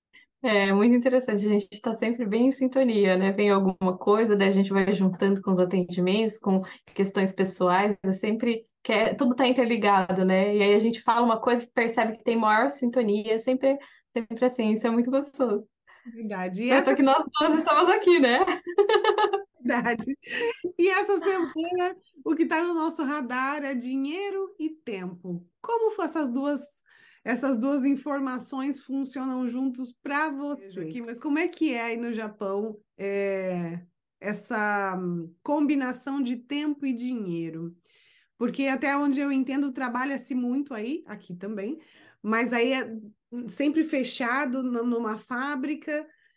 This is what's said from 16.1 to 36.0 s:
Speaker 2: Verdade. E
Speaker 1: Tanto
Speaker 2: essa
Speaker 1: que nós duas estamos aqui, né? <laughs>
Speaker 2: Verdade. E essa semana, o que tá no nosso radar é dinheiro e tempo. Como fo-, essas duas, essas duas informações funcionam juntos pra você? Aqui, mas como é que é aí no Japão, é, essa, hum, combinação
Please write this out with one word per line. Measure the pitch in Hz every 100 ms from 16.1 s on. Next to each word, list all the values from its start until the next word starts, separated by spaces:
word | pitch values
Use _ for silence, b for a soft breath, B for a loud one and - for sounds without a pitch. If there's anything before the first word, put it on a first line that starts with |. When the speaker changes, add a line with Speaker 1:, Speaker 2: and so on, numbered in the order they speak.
Speaker 2:
Verdade. | 226 214 190 185 185
E | 240
Speaker 1:
Tanto | 269
Speaker 2:
essa | 269 277
Speaker 1:
que |
nós | 269 269 - 302
duas | 311 311
estamos | 330 381 359
aqui, | 427 359 349
né? | 247 262 370 - - 349
<laughs> | 415 440 427 415 403 403 - _
Speaker 2:
Verdade. | 247 240 233 233 254 285 B B 466 B 359 -
E | 370
essa | 381 403 381
semana, | 339 370 302 320 339 359 359 359 _ 294
o | 311
que | 320 330
tá | 330
no | 349
nosso | 330 320 320
radar | 269 302 240 254 262 302 277
é | 247
dinheiro | 254 269 277 359 403 392 381 -
e | 311
tempo. | - - 190 180 175 185 175 - _
Como | - 466 440
fo-, | 415
essas | 330 320 269
duas, | 254 285 277 - - _ b b b
essas | - 233 269 233
duas | 269 285 269
informações | 277 302 277 269 254 247 269 277 277
funcionam | - 269 269 262 262 254 247
juntos | 247 269 247 247 -
pra | 277 285 311
você? | 277 285 285 - 185
Aqui, | 160 240
mas | 233 240
como | 302 302
é | 349
que | - 311
é | 233
aí | 233 226
no | 240
Japão, | 220 214 - 196 202 220 214 _ -
é, | 196 202 196 190 185 180 170 175 - _ _ _
essa, | 208 208 - 220 208 202 196 185
hum, | 180 175 165 _
combinação | - 302 285 277 254 247